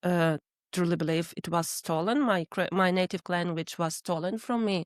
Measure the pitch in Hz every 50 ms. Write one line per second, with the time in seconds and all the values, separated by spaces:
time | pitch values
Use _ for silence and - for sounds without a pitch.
0 | - 180 180 175 165 165 156 147 _ _ _ _ _ _ - 180 175 170 175 160
1 | 165 156 165 165 165 - - - - - 165 170 165 - - - - - 170 160
2 | 165 202 233 285 294 240 202 185 165 - - - 180 - - 190 190 185 175 185
3 | 180 180 - 180 - - 175 175 175 175 170 160 165 - - - 170 160 160 -
4 | - - 180 160 160 185 196 220 - - 247 233 226 208 196 180 156